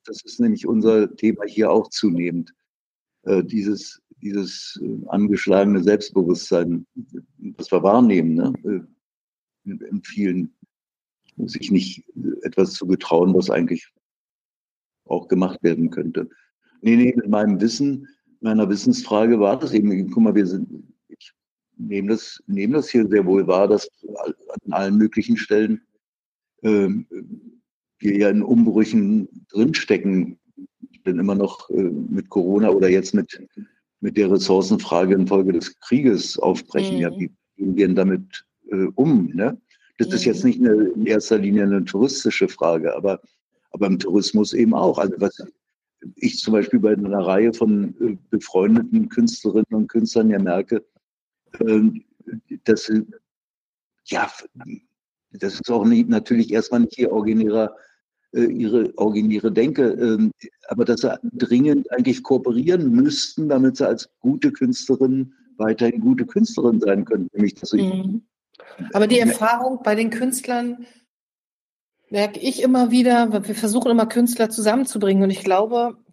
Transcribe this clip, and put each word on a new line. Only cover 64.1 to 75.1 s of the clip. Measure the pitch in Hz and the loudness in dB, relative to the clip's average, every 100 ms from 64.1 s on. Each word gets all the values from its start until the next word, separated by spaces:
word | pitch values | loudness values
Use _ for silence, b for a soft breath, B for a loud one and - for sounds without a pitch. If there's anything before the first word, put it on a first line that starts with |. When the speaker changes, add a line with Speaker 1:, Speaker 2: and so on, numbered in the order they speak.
| _ | _
Speaker 1:
gute | - - 143 | -2 0 0
Künstlerin | - 127 123 - 127 131 131 131 b b - | 0 -2 -2 -2 0 2 0 -4 b b -4
weiterhin | 110 110 117 117 | -2 0 0 2
gute | 113 123 117 | 2 2 0
Künstlerin | 202 226 - 120 110 | 0 0 0 0 2
sein | 104 98 | 2 0
können. | - 107 87 | 0 -4 -4
Nämlich, | - 104 - | -2 -2 -2
dass | - | -4
sie | - | -2
Speaker 2:
Mhm. | 190 190 190 220 _ _ _ _ B B 226 | -2 -4 -6 -8 _ _ _ _ B B -6
Aber | 208 214 | 0 2
die | 240 | 4
Speaker 1:
Ja. | 233 | 2
Speaker 2:
Erfahrung | 226 214 240 262 262 | 0 0 0 -2 -4
bei | 214 208 | -2 0
den | 226 | -2
Künstlern | 226 254 254 - 240 240 240 240 B B _ _ _ _ _ _ _ _ _ - | -2 -4 -4 -4 -4 -4 -8 -16 B B _ _ _ _ _ _ _ _ _ -8
merke | 202 202 202 | -4 -4 -4
ich | 262 254 | -6 -2
immer | 254 254 240 | 2 2 4
wieder, | 247 247 240 233 | 4 4 4 2
weil | 214 202 | 0 -4
wir | 208 | -4
versuchen | 220 233 247 | -2 0 2
immer | 233 226 | 2 2
Künstler | 240 240 240 226 | 2 0 0 -4
zusammenzubringen | 226 214 240 262 214 196 | 0 0 0 -2 -2 0